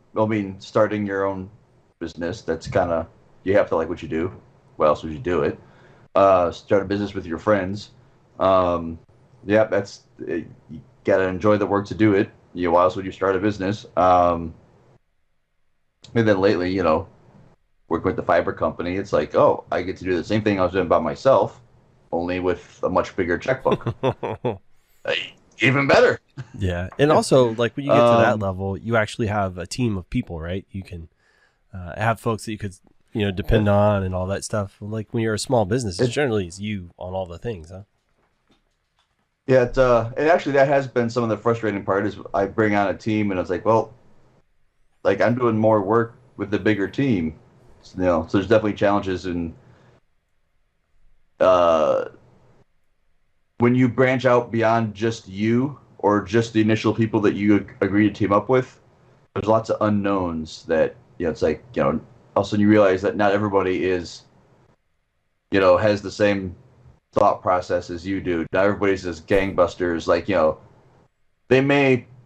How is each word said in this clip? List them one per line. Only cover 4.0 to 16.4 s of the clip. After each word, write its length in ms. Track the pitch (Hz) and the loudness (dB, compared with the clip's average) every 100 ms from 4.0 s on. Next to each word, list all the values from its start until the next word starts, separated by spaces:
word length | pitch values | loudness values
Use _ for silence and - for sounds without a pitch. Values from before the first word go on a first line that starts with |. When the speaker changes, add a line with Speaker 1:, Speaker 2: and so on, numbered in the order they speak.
Speaker 1:
you 80 | 78 | -8
do. 240 | 80 87 - - _ _ - | -6 -6 -8 -20 _ _ -2
Why 100 | 78 | 0
else 160 | 73 | 0
would 100 | 80 | -4
you 60 | 76 | -8
do 240 | 65 85 | -4 -2
it? 160 | 73 - - _ - _ _ | -2 -4 -14 _ -20 _ _
Uh, 380 | 92 98 92 87 | 2 4 4 2
start 300 | - - 104 | -4 -2 0
a 20 | |
business 300 | 95 101 101 | 0 -4 -4
with 120 | 98 85 | -8 -10
your 120 | 82 | -6
friends. 520 | - 101 92 104 - _ _ _ _ - | 0 0 0 -8 -12 _ _ _ _ -2
Um, 600 | 95 95 90 85 82 85 - _ _ _ 90 | 2 4 2 -2 -6 -12 -16 _ _ _ 0
yep, 240 | 107 110 | 2 2
that's, 320 | 98 98 - _ - - | 0 -4 -12 _ -16 -8
uh, 60 | |
you 120 | 82 65 - - - - _ | -8 -10 -16 -20 -20 -20 _
gotta 200 | - 98 | -2 0
enjoy 320 | 95 92 104 104 | 0 0 2 2
the 100 | 98 | 2
work 200 | 98 98 | -2 -4
to 80 | |
do 200 | 92 107 | 0 2
it. 160 | 98 110 - _ | 2 0 -6 _
You 120 | 87 87 | -6 0
know, 60 | |
why 80 | 87 | 4
else 140 | 90 92 | 4 0
would 100 | 95 | -8
you 60 | |
start 240 | - 95 95 | -4 -2 0
a 20 | |
business? 480 | 104 104 92 101 - - | -2 -2 -4 -6 -6 0
Um, 560 | 92 90 87 85 82 - _ _ _ _ _ _ _ _ _ _ _ _ _ _ - | 4 4 4 0 -6 -14 _ _ _ _ _ _ _ _ _ _ _ _ _ _ -4
and 120 | 117 110 | 0 4
then 140 | 98 | 4